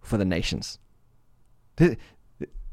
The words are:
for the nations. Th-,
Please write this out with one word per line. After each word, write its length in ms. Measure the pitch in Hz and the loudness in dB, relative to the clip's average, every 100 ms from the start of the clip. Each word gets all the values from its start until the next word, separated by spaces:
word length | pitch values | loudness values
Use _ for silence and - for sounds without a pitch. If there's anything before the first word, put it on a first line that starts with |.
for 160 | - 107 | -4 0
the 80 | |
nations. 540 | 95 - - - - - - - _ _ _ - _ _ _ - | 2 0 -2 -4 -8 -14 -20 -20 _ _ _ -20 _ _ _ 4
Th-, 220 | 165 113 - - - - 76 - - | 4 4 -10 -20 -20 -14 -12 -10 -12